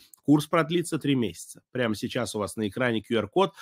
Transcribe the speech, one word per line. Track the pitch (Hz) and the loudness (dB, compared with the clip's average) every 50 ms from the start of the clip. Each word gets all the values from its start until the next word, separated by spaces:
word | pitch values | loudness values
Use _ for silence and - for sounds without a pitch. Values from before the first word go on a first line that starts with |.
| - _ - - _ | -20 _ -20 -4 _
Курс | - 143 151 147 | 4 4 4 4
продлится | - - 165 156 147 160 175 165 - 170 135 | 2 0 0 2 2 0 -2 -2 -2 -4 -2
три | - 143 139 | 0 0 2
месяца. | 131 117 95 85 - - - - - - _ - | 2 0 -2 -4 -8 -14 -18 -20 -20 -18 _ -4
Прямо | 123 123 113 107 | -2 0 0 0
сейчас | - - 110 - 127 113 104 - | -2 -4 -4 -4 -4 -4 -4 -4
у | 107 | -4
вас | 101 92 - | -4 -4 -4
на | - 107 101 | -4 -4 -4
экране | - - 131 123 113 110 - | -2 -2 -2 0 0 -2 -2
Q | - 117 110 | -2 0 0
R-код. | 104 101 - 180 190 190 - - | 0 0 2 2 2 2 0 -6